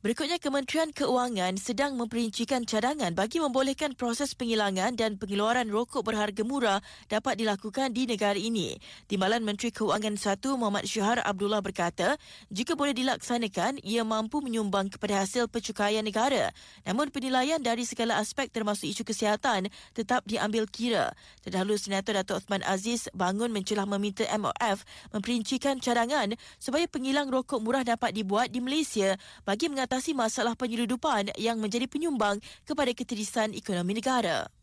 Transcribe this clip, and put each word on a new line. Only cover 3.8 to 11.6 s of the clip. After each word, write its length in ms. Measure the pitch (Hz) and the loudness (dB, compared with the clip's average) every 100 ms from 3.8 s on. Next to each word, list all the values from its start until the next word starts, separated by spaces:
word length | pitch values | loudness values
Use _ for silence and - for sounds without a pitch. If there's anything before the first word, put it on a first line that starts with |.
| 302 | -2
proses 400 | 254 240 233 285 | -2 -2 0 -2
penghilangan 640 | - 233 226 208 190 196 240 | -2 0 2 2 2 0 2
dan 240 | 220 202 | 0 0
pengeluaran 480 | 202 196 208 247 226 | -2 0 2 2 2
rokok 320 | 208 240 277 | 0 0 -2
berharga 400 | 208 220 208 202 | 0 0 0 0
murah 400 | 220 277 233 196 - - - | 0 2 4 2 0 -20 -4
dapat 240 | 208 269 202 | -2 0 0
dilakukan 560 | 220 196 220 202 269 | 2 0 -2 -2 0
di 160 | 226 254 | 0 0
negara 320 | 220 208 202 | 2 2 2
ini. 400 | 220 226 147 - - - - | 0 0 -2 -6 -14 -20 -4
Timbalan 320 | 202 190 233 | 0 2 2
Menteri 240 | 220 208 233 | 0 -2 -4
Keuangan 480 | - 214 185 214 208 | -2 0 0 0 -2
Satu 400 | 208 196 262 269 | 0 0 0 0
Muhammad 320 | 226 202 202 | 2 0 -2
Syahar 320 | 220 202 240 | 0 2 2
Abdullah 400 | - 196 202 214 | 0 0 0 0